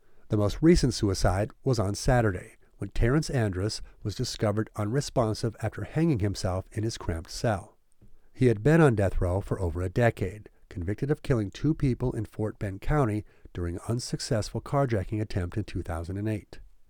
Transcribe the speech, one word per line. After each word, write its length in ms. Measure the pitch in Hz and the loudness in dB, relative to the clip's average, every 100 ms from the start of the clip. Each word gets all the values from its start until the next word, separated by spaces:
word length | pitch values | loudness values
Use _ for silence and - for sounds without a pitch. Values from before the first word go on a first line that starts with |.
| - - - | -20 -14 -2
The 80 | 107 | 2
most 220 | 104 - | 2 4
recent 320 | 160 170 135 | 6 6 4
suicide 580 | - 104 92 104 92 107 - | 2 0 2 2 2 -2 -2
was 160 | 139 113 | -2 0
on 160 | 95 104 | 0 0
Saturday, 640 | - 123 107 87 - - - - | 2 4 4 0 -8 -20 -20 -12
when 120 | 101 | -4
Terrence 420 | - 120 151 151 | 2 4 4 2
Andrus 500 | 143 107 90 107 - - - | 0 0 0 -4 -4 -12 -8
was 100 | 107 | -6
discovered 560 | 98 123 - 107 104 107 - | -4 -6 -2 0 0 -2 -2
unresponsive 800 | 104 135 - 135 110 101 113 - | -2 -2 -2 0 0 0 -4 -4
after 240 | 107 - 104 | -6 -6 -4
hanging 340 | 156 165 120 | 0 2 2
himself 460 | 101 95 95 90 - | 0 0 -2 -2 -4
in 120 | 107 | -4
his 140 | 107 - | -4 -4
cramped 320 | - 82 87 | -6 -6 -6
cell. 460 | - 120 95 - _ _ - - - - | -4 -2 -2 -4 _ _ -20 -20 -20 -10
He 140 | - 127 | 2 4
had 160 | 104 | 4
been 180 | 131 165 | 4 6
on 140 | 147 104 | 6 6
death 260 | 95 - | 2 2
row 180 | 90 95 | 0 0
for 200 | - - | -2 -4
over 240 | 90 85 | -2 -2
a 60 | 90 | -2
decade, 600 | 123 117 - 92 107 - _ - | 2 2 2 -4 -8 -18 _ -14
convicted 440 | 98 87 107 139 | -8 -4 -2 -2
of 100 | 151 | -2
killing 300 | - 120 101 | 0 0 0
two 220 | - 143 160 | -2 -2 2
people 360 | 135 120 127 | 0 0 -2
in 120 | 113 107 | -4 -8
Fort 320 | - 107 - | -6 -6 -4
Bend 240 | 104 95 | -6 -4
County 420 | - 151 117 104 - - - | 0 2 2 0 -6 -16 -12
during 220 | - 85 87 | -6 -4 -4
an 60 | - | -4
unsuccessful 720 | 120 - - - 113 - 113 | -4 -4 -6 -2 -2 -2 -6
carjacking 600 | - 139 135 107 90 107 | -2 0 2 0 -2 -4
attempt 360 | 107 104 87 104 | -4 -4 -4 -4
in 60 | |
two 200 | - 95 | -6 -6
thousand 340 | 82 82 82 98 | -6 -8 -6 -4
and 100 | 107 | -4
eight. 320 | 104 - - - - | -4 -8 -18 -18 -20